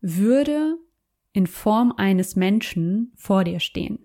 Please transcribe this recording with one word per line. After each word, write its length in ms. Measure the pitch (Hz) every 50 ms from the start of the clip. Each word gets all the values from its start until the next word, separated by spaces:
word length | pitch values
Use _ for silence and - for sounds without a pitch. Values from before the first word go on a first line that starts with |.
würde 720 | - 185 160 175 196 220 247 269 285 294 294 302 302 311 320 330 330 _ _ _ _ _ _ _ _ _
in 160 | _ 202 185 180
Form 460 | - - - 220 214 220 240 240 233
eines 400 | - 196 196 196 185 185 185 -
Menschen 800 | 190 185 185 202 226 226 - - 185 165 170 185 214 233 247 _
vor 300 | _ - - 202 190 190
dir 160 | 175 175 175
stehen. 380 | - - - - - - 208 - _